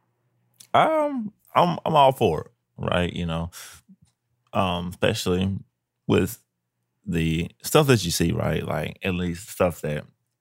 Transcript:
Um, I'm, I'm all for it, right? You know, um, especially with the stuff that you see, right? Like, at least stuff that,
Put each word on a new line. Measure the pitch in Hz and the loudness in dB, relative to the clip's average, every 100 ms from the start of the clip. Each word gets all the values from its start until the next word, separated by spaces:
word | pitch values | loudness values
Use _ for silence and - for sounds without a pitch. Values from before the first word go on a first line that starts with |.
| _ _ _ _ _ _ - | _ _ _ _ _ _ 0
Um, | - 175 311 294 269 208 - _ | 2 4 2 -2 -4 -10 -12 _
I'm, | - 175 - - | 2 2 0 0
I'm | 156 | 4
all | 135 | 4
for | 135 110 80 | 4 0 0
it, | - _ _ - | -6 _ _ -8
right? | - 87 87 | -2 0 0
You | 82 87 | -4 -4
know, | 82 85 - - - _ 196 _ _ _ _ _ | -4 -6 -10 -20 -20 _ -20 _ _ _ _ _
um, | 107 95 87 87 | -2 -2 -2 -6
especially | 90 101 107 - 90 95 98 - _ _ _ - | -2 -2 0 -2 0 0 -4 -10 _ _ _ 0
with | - - - _ _ _ _ _ _ | 0 0 -6 _ _ _ _ _ _
the | - 85 82 80 85 _ | -6 -2 0 -2 -4 _
stuff | - 147 147 | 0 2 6
that | 120 85 | 4 2
you | |
see, | 78 85 | 0 0
right? | 80 78 80 | 0 -2 -2
Like, | 71 76 76 - | -4 -6 -6 -6
at | 98 87 | -6 -4
least | 90 85 - | -6 -8 -12
stuff | - 90 - | 0 0 0
that, | 78 73 - _ _ _ | -6 -6 -8 _ _ _